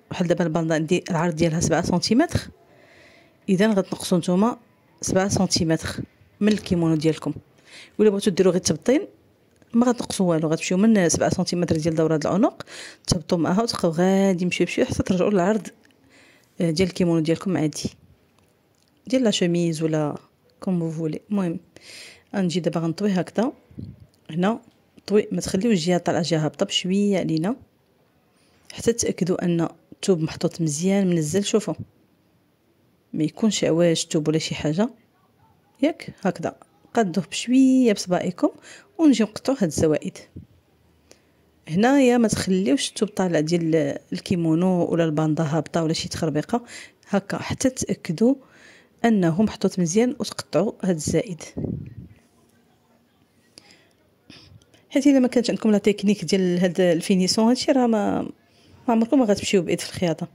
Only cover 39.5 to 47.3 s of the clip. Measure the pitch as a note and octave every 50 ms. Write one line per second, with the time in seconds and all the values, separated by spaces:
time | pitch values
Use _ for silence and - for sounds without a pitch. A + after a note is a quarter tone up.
39.5 | C4+ - G3 D#3+ C#3+ - E3 D#3 D3+ - - F#3 - - - _ _ - - _
40.5 | _ _ _ _ _ _ _ _ _ _ _ _ - _ _ _ _ _ _ _
41.5 | _ _ _ - D#3 F#3 G#3+ B3+ C#4 C#4+ C4 A#3+ A#3+ B3 A3+ G#3+ - - - F#3
42.5 | F#3+ F#3 G3 A#3+ C#4+ C4 - - - - A3 F#3+ - - F#3+ F3+ E3+ D#3 D3+ D#3
43.5 | E3+ E3+ E3 D#3+ D#3+ D#3+ D3 C#3+ - - - _ - F3 - - G3 F3 E3 D#3+
44.5 | D#3 E3 F3+ F#3+ F#3 F3 E3+ - - E3 E3+ E3 D3+ D#3 D#3 D#3 D3+ D3+ E3 D3
45.5 | D#3+ D#3+ D3 - - E3+ E3 D#3 D#3+ - - F3+ - - F3 D#3+ C#3 D3 D3 -
46.5 | - A#3+ A#3+ - - - - - _ _ _ - - G3 F#3+ -